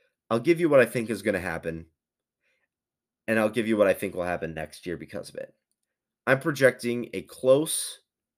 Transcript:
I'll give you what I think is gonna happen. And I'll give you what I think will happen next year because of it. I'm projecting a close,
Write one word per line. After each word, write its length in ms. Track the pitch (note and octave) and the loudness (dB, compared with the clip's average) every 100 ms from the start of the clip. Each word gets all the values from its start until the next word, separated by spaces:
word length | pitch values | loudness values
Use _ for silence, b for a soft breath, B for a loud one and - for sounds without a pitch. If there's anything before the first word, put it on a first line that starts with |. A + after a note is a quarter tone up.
| b _ _ | b _ _
I'll 100 | A#2 | -2
give 180 | D3 E3 | 2 2
you 100 | E3 | 4
what 120 | C#3 | 6
I 40 | |
think 260 | A2+ B2+ A2 | 4 0 -4
is 120 | G2+ | -2
gonna 160 | G#2 F#2+ | -2 -2
happen. 480 | F2+ E2 E2 E2 D#2+ _ _ _ _ _ _ _ _ _ _ _ _ _ - | -4 -6 -8 -10 -14 _ _ _ _ _ _ _ _ _ _ _ _ _ -2
And 120 | A2 | 0
I'll 100 | G#2+ | 0
give 200 | A2+ A2 | 0 0
you 80 | G#2+ | 4
what 100 | G2 | 4
I 80 | |
think 200 | F#2 G2 | 2 -2
will 100 | F2+ | -6
happen 280 | F2 E2+ E2 | -4 -4 -6
next 320 | D#2 D#2 - | -8 -12 -12
year 120 | F2 D#2 | -10 -10
because 320 | D#2 F2 - | -10 -12 -12
of 80 | - | -16
it. 180 | - _ _ _ _ _ _ _ - | -18 _ _ _ _ _ _ _ 0
I'm 120 | C3+ | 0
projecting 680 | E3 C3+ C3 - A#2+ A#2+ - | 0 4 2 4 -4 -4 -6
a 80 | F#2+ | -10
close, 800 | - - B2+ C#3 D#3 - - - _ _ _ | -10 -2 4 4 2 -6 -8 -14 _ _ _